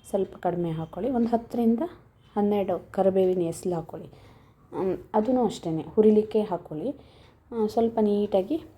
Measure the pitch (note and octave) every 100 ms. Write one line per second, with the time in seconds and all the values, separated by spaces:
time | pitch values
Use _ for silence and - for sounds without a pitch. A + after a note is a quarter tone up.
0 | - G3+ F#3+ - F3+ F3 E3+ D#3+ D#3+ -
1 | A3+ B3 A#3 A3+ A3+ A#3+ A#3 A#3 F4 -
2 | - _ _ G#3 G3+ G#3 F#3+ F3 - -
3 | F#3+ F#3+ F#3 F#3 E3 E3 F#3 E3+ D#3+ D#3+
4 | D3+ - - - - _ _ D#3 F#3 F3+
5 | - G#3+ A3 B3+ A3 - E3+ D#3+ - -
6 | G#3+ G#3+ G#3+ A3 G#3 F3+ - D#3 G#3+ C#4+
7 | - - - _ _ A#3 G#3+ A3 A#3 A3+
8 | G#3+ G#3 G#3 G3+ G3 D#4+ -